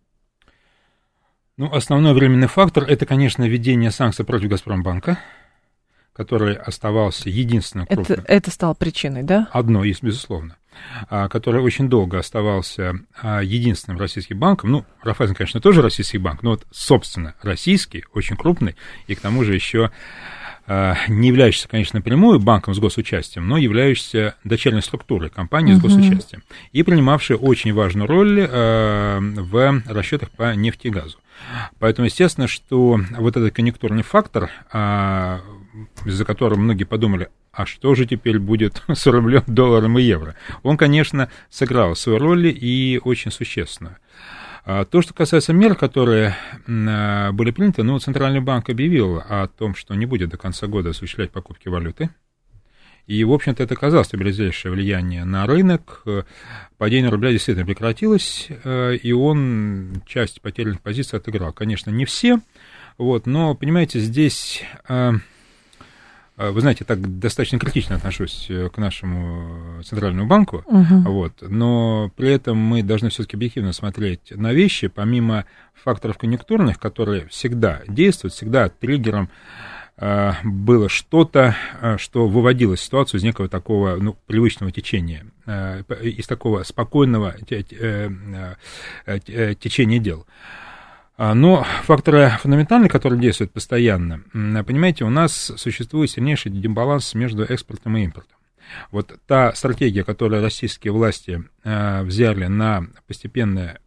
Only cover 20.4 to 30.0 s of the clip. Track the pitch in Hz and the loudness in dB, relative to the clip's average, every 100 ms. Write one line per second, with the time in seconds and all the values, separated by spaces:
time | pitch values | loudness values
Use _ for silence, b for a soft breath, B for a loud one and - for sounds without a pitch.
20.4 | B B - 98 95 87 B 104 123 127 | B B -4 0 0 0 B 2 4 6
21.4 | 120 - - 110 101 110 101 135 233 156 | 6 4 -2 -4 -2 -4 0 6 6 6
22.4 | 101 104 98 98 104 - - 92 - - | 6 4 2 0 0 -2 -4 -6 -6 -8
23.4 | 87 156 127 107 139 123 - 113 107 - | -2 0 2 2 2 2 -2 -2 -2 -4
24.4 | 107 113 131 110 - - - 98 80 - | -4 0 2 0 -2 -8 -4 -4 -4 -8
25.4 | 87 156 165 190 175 196 196 190 - - | -4 2 6 6 8 8 6 4 -2 -16
26.4 | - B B 135 170 170 131 147 - 113 | -20 B B 0 4 6 6 4 2 0
27.4 | 131 117 110 104 98 101 104 170 208 202 | 2 2 2 2 2 0 2 4 4 4
28.4 | 175 123 113 110 107 104 101 98 101 104 | 2 2 2 2 2 0 0 -2 -2 -4
29.4 | 90 113 135 139 117 107 | -2 2 4 2 -2 -4